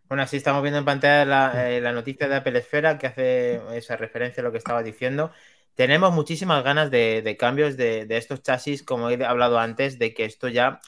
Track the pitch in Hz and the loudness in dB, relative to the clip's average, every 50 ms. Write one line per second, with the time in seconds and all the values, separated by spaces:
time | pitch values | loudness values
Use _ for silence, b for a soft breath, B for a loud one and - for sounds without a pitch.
0 | b - 135 139 135 131 - 139 139 147 139 143 139 143 143 147 143 143 143 139 | b -6 -4 -4 -4 -2 -4 -2 0 0 0 0 0 0 -2 -2 0 0 0 2
1 | 139 147 147 147 143 139 139 135 135 131 123 123 123 123 123 123 120 120 120 120 | 4 6 6 6 6 4 4 4 4 2 2 0 -2 0 0 0 -2 -2 -4 -4
2 | 117 135 135 - 147 139 139 135 131 135 123 123 120 - - 147 147 160 151 143 | -6 -6 -6 -4 -2 -2 -2 0 -2 0 -2 -2 -2 0 -2 2 2 2 2 2
3 | 135 127 123 131 131 127 127 127 123 123 120 117 107 101 117 120 113 - 120 - | -2 -6 -4 -2 0 0 2 2 0 0 -2 -4 -6 -8 -10 -10 -8 -8 -8 -6
4 | 113 110 - 117 123 123 123 - 120 120 113 113 - - 120 120 113 113 107 - | -8 -8 -6 -6 -6 -6 -6 -6 -6 -6 -6 -6 -4 -2 -2 -2 -2 -4 -8 -6
5 | 127 127 135 143 156 165 b b b b b b b b _ - 127 127 143 160 | -4 -4 -2 -2 -4 -6 b b b b b b b b _ 0 2 4 4 4
6 | 190 190 170 160 143 - 165 151 196 185 160 143 123 135 143 151 156 143 131 120 | 4 4 2 2 -2 -2 -4 -6 -2 0 0 0 2 2 2 2 2 2 2 2
7 | 117 113 113 110 110 110 104 - - 120 131 139 151 147 135 127 127 117 113 110 | 4 4 2 0 -2 -4 -4 0 0 0 2 2 0 0 0 -2 -2 -2 -2 -2
8 | 110 110 113 117 113 - 143 127 - - 131 127 - 147 143 139 - - 127 120 | -4 -4 -4 -4 -4 -6 -12 -8 -2 -2 -2 -2 -2 -6 -8 -6 -6 -6 -4 -4
9 | 117 120 123 123 131 117 123 120 123 123 120 117 113 113 113 - 135 139 131 123 | -2 -2 -2 -2 0 0 2 4 4 4 4 4 2 0 -2 -2 -2 -2 -2 -2
10 | 120 113 113 - 110 107 - - - 127 117 120 120 135 131 - _ | -4 -4 -2 -4 -6 -6 -6 -6 -6 -2 0 2 2 2 2 -2 _